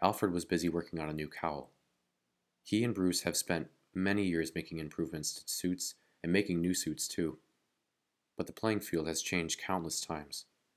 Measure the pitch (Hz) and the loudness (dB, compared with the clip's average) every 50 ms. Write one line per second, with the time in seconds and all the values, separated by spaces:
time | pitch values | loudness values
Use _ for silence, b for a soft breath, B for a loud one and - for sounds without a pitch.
0 | - 98 107 - 110 95 85 87 85 - 90 82 82 85 80 85 82 - - 82 | 2 2 4 4 2 2 2 0 2 2 2 2 2 2 0 0 -2 -4 -6 -6
1 | 78 76 78 78 76 73 - - - 80 73 69 67 - _ _ _ _ _ _ | -4 -4 -4 -4 -6 -6 -6 -4 -4 -2 -2 -4 -8 -10 _ _ _ _ _ _
2 | _ _ _ _ _ _ _ _ _ _ _ _ _ - 104 110 120 120 95 95 | _ _ _ _ _ _ _ _ _ _ _ _ _ 0 2 2 4 2 2 4
3 | 92 92 87 - - 87 85 - - - 90 80 - - - _ _ _ _ 92 | 4 4 4 4 2 2 0 0 0 2 0 0 0 -4 -8 _ _ _ _ 0
4 | 92 101 101 104 101 92 85 82 78 78 - 85 82 - 82 80 78 76 - - | 2 4 4 4 4 4 4 2 0 0 -2 -6 -6 -4 -6 -6 -6 -6 -2 -2
5 | 82 73 85 76 73 - - - - - - - - 90 90 - - - - b | -2 -2 -2 -4 -4 -6 -6 -6 -8 -6 -6 -2 0 0 0 0 -2 -8 -8 b
6 | b b b b - 85 87 101 101 - 87 85 85 90 90 - - 80 76 - | b b b b 0 4 4 4 4 4 2 2 2 2 2 0 -2 -4 -4 -4
7 | - - - - 85 76 - - _ _ _ _ _ _ _ _ _ _ _ _ | -6 -4 -2 -2 -2 -2 -2 -6 _ _ _ _ _ _ _ _ _ _ _ _
8 | _ _ _ _ _ _ _ - - - - - - 110 107 101 101 - - 82 | _ _ _ _ _ _ _ -8 -8 -8 -6 -2 0 0 0 0 -2 -2 -2 -2
9 | 78 80 80 - - - 92 90 82 80 - - - - 95 90 82 80 - - | 0 0 -2 -2 -2 0 0 0 0 0 -4 -4 -2 -2 -2 -2 -2 -2 -4 -6
10 | - - 82 78 71 73 - - - - _ _ _ _ _ | -4 -4 -4 -6 -6 -8 -12 -12 -12 -14 _ _ _ _ _